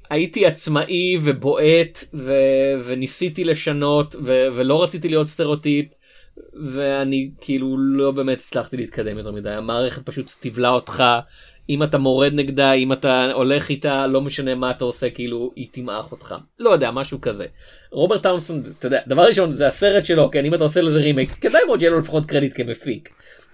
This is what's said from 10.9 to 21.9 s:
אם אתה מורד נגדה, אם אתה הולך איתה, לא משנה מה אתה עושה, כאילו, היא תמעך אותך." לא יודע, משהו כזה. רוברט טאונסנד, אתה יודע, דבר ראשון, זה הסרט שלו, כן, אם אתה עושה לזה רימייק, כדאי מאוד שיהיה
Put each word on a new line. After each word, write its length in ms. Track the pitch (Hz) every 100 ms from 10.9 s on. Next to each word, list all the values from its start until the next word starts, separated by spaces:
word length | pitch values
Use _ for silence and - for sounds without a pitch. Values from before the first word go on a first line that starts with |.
| - 123 117 - - - - -
אם 140 | 143
אתה 140 | 151 147
מורד 360 | 135 131 143
נגדה, 400 | 147 139 135 135
אם 200 | 135 131
אתה 380 | 131 139 127 127
הולך 380 | 127 127 143 151
איתה, 380 | 143 147 139 135
לא 140 | 135
משנה 340 | 139 143 135 127
מה 160 | 127
אתה 120 | -
עושה, 260 | 123 - 123
כאילו, 420 | 120 120 120 127 -
היא 120 | 120
תמעך 400 | 127 123 107 -
אותך." 240 | - - 90 - -
לא 100 | 233
יודע, 220 | 165 117
משהו 300 | 127 135 131
כזה. 240 | 120 101 87 - - - -
רוברט 320 | 131 180 208
טאונסנד, 440 | 190 175 - 151 110 -
אתה 80 | 127
יודע, 120 | 135 127
דבר 140 | 139
ראשון, 320 | 220 196 170
זה 140 | 135 139
הסרט 380 | - 202 202 -
שלו, 260 | 160 127
כן, 140 | 147 147
אם 80 |
אתה 100 | 170
עושה 180 | 151 170
לזה 180 | 165 151
רימייק, 320 | 147 135 131
כדאי 300 | - - 311 381
מאוד 140 | 165
שיהיה 120 | 170